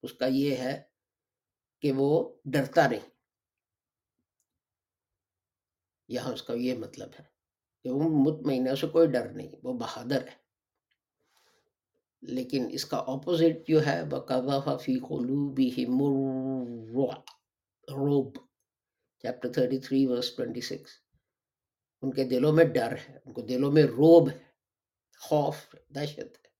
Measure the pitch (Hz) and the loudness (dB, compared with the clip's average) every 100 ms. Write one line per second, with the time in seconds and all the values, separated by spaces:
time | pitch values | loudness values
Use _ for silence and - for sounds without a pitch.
0 | - - 131 135 143 127 127 143 - _ | -16 -4 -2 0 0 -2 -4 -8 -12 _
1 | _ _ _ _ _ _ _ _ 147 135 | _ _ _ _ _ _ _ _ -2 2
2 | 139 160 165 - 147 139 131 - 143 110 | 2 2 0 -10 -4 -2 0 2 2 2
3 | - _ _ _ _ _ _ _ _ _ | -8 _ _ _ _ _ _ _ _ _
4 | _ _ _ _ _ _ _ _ _ _ | _ _ _ _ _ _ _ _ _ _
5 | _ _ _ _ _ _ _ _ _ _ | _ _ _ _ _ _ _ _ _ _
6 | _ 120 127 123 - 120 127 120 104 - | _ -8 -8 -10 -8 -4 -4 -4 -8 -14
7 | - - - _ _ _ _ _ 127 135 | -18 -18 -20 _ _ _ _ _ -6 0
8 | 160 151 139 156 143 131 127 135 156 165 | 2 4 4 2 -2 0 0 -2 0 4
9 | 165 127 120 - - - 127 123 117 - | 4 4 -4 -10 -16 -14 -10 -8 -8 -10
10 | 117 135 - - _ _ _ _ _ _ | -4 -4 -4 -20 _ _ _ _ _ _
11 | _ _ _ _ _ _ _ _ _ _ | _ _ _ _ _ _ _ _ _ _
12 | _ _ - 254 - 139 123 - - 127 | _ _ -10 -8 -4 -4 -4 -8 -6 -6
13 | - 135 156 170 165 160 - 156 147 - | -6 -8 -4 2 2 2 2 2 4 0
14 | 151 135 - 127 127 139 147 139 - 127 | -4 -8 -2 -2 0 -2 -2 -4 -2 -4
15 | - 143 120 139 143 135 127 127 123 127 | -2 -6 -2 -2 -2 0 0 0 -2 0
16 | 143 135 135 131 131 131 120 117 110 120 | 2 2 0 -4 -4 -4 -6 -10 -8 -2
17 | 135 113 - - _ _ _ _ - 135 | -2 -4 -16 -20 _ _ _ _ -14 -4
18 | 143 143 135 - _ _ _ _ _ _ | 0 2 0 -8 _ _ _ _ _ _
19 | _ _ - 123 123 123 127 131 131 135 | _ _ -10 -8 -6 -2 0 -2 -2 0
20 | 135 123 123 - 117 117 - - - - | 2 0 -4 -6 -8 -8 -10 -12 -14 -20
21 | _ _ _ _ _ _ _ _ _ _ | _ _ _ _ _ _ _ _ _ _
22 | 135 131 131 127 143 156 165 131 113 - | -8 -4 -2 2 4 6 6 4 -2 -6
23 | - - - - 110 127 139 147 143 113 | -14 -20 -18 -14 -6 -2 2 6 4 6
24 | 156 170 147 - - _ _ _ _ _ | 10 10 8 -2 -18 _ _ _ _ _
25 | _ _ - 151 147 151 - - _ 143 | _ _ -2 0 0 -6 -14 -20 _ -10
26 | 147 - - _ _ _ | -8 -10 -16 _ _ _